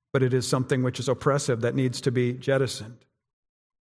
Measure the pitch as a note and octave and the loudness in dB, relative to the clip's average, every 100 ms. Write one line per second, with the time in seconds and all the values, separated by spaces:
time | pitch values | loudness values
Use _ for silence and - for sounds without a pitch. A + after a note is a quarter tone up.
0 | _ C3+ C3 B2+ A#2+ C3+ B2+ C3+ B2+ B2+ | _ 0 2 2 2 0 0 0 0 -2
1 | B2+ B2 - C#3 - A#2 A#2 C3 B2+ B2 | -2 0 2 2 0 0 0 0 0 0
2 | C#3 B2 B2 B2+ C3+ C3+ C3 - G#2 A#2+ | -2 0 0 -2 0 0 0 -4 -12 -18
3 | _ _ _ _ _ _ _ _ _ | _ _ _ _ _ _ _ _ _